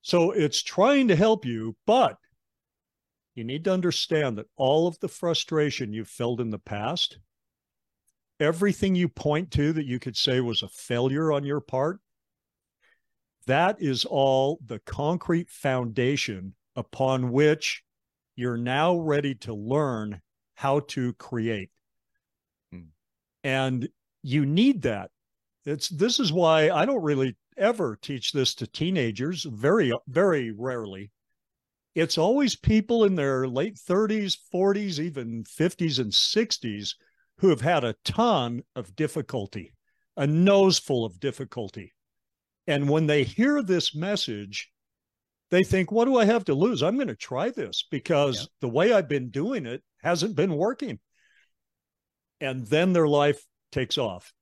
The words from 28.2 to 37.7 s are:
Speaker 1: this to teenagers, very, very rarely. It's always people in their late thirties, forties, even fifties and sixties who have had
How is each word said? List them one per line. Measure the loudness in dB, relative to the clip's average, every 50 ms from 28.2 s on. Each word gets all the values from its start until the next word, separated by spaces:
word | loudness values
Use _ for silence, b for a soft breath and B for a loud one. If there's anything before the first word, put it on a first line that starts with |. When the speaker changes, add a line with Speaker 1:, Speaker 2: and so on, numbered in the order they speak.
| -8 -4
Speaker 1:
this | -2 0 0 0 -2
to | -6 -10
teenagers, | -10 -6 -4 -2 0 0 0 0 0 -2 -4 -6 -6 -6 -6 -8
very, | -10 -8 -2 2 2 4 4 2 2 0 -2 _
very | -2 0 2 4 4 4 2 0 -4
rarely. | -6 -6 -6 -6 -6 -6 -8 -10 -12 -12 -14 -16 _ _ _ _ _ _ _ _ _ _ _ _ _ _ _ _ _
It's | 0 0 0 2
always | 0 2 2 2 2 2 0 0
people | 0 2 4 4 4 4 2 2 4 4
in | 4 4
their | 2 0 0 0 0 0
late | -2 -2 -2 -4 -4 -6
thirties, | -12 -4 0 0 2 2 0 0 -2 0 -2 -4
forties, | -6 _ _ -2 2 2 2 2 2 -2 -4 -4 -4
even | -4 -6 -6 -8 -8 -8 -8 -10 -10
fifties | -12 -2 0 0 0 0 0 -2 -2 0 -2
and | -2 0
sixties | 0 0 0 2 2 0 0 0 -4 -6 -6 -8 -8 -6 -8 -10 -12 _ _ _ _ _ _ _ _
who | _ 4 4
have | 4 4
had | 2 2